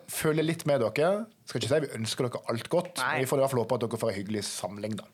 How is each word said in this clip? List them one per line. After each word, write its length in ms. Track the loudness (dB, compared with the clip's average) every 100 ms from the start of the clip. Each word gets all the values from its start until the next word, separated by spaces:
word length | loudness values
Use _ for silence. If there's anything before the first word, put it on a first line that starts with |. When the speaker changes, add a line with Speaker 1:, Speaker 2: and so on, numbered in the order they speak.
| -6
Speaker 1:
følger 380 | 0 2 2 2
litt 180 | 0 2
med 120 | 2
dere. 440 | 2 2 2 2 -4 _
Skal 160 | -8 -4
ikke 120 | 2
si 80 | 2
vi 100 | 2 -4
ønsker 300 | -4 -2 -2
dere 140 | -2 -4
alt 200 | -4 0
godt, 220 | 0 0 -2
Speaker 2:
Nei. 180 | 0 0
Speaker 1:
men 80 |
vi 20 | 2
får 140 | 2
i 20 |
hvert 80 | 4
fall 120 | 2
håpe 100 | 2
at 60 | 0
dere 180 | 0 0
får 140 | -2
en 60 | -2
hyggelig 240 | -2 -4
samling 500 | -4 -6 -8 -6 -6 -6
da. 80 | -10